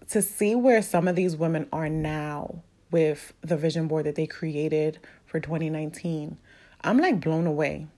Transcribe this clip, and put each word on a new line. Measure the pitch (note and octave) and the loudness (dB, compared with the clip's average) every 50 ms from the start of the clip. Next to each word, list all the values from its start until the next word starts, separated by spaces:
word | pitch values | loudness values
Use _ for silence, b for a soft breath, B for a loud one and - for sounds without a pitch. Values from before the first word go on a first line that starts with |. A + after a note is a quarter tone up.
| - - | -6 -2
to | - G#3 | 0 0
see | G3 - - - G#3 G#3 A3+ | 2 2 0 2 2 2 2
where | B3 A#3+ C4+ A#3 A3 | 4 6 6 6 6
some | G3+ - - E3+ F3 | 4 2 0 2 2
of | F3+ F3 | 2 2
these | F#3 F3+ F#3 D#3+ | 2 0 0 0
women | D#3 E3 E3 D#3+ D#3 D3+ - | 0 0 0 0 -2 -2 -4
are | - D#3+ D#3+ D#3 | -4 -4 -2 -2
now | D#3 D#3 D3+ D3+ D#3 D#3 D3+ D3+ D3 D3 - - - E3+ - _ _ _ _ - | -2 -2 -2 -2 -4 -4 -6 -6 -6 -8 -8 -10 -12 -14 -18 _ _ _ _ 0
with | E3+ E3 D#3+ D#3 D3 - - - - _ | 2 4 4 4 2 -2 -8 -18 -18 _
the | - D#3 F3 | -4 -2 -2
vision | D3 D#3+ E3 D3+ E3 D#3+ | 0 0 0 0 0 -2
board | D3 D#3 D#3 D3 | 0 0 0 -2
that | D3+ D3 | -2 -2
they | D#3+ D#3 | -2 -4
created | D#3 - - E3+ D#3+ D3 D3 D#3 D#3 D#3 D3+ D3+ D#3 - - B B B B B | -4 -4 -6 -6 -4 -2 -2 -2 0 0 0 0 -2 -4 -6 B B B B B
for | - - D#3+ | -6 -6 -6
twenty | D3 C#3+ E3 D#3 E3 D#3 | -4 -4 -4 -2 -2 -2
nineteen, | D#3 D#3 D#3 D#3 - - - E3+ D#3+ D3+ D3 D#3+ - - B B B B B B B B B | -4 -4 -6 -8 -8 -6 -6 -4 -4 -4 -6 -8 -12 -16 B B B B B B B B B
I'm, | F3+ A3 | 2 4
like, | C4+ F4 F#4 B3 E3 | 4 4 4 2 2
blown | C3+ D#3+ D#3+ E3 E3+ | 0 0 0 0 0
away. | E3 D3+ D3+ D3+ C#3+ D3+ D3 D3+ D3+ - | 0 0 0 -2 -2 -2 -6 -10 -14 -18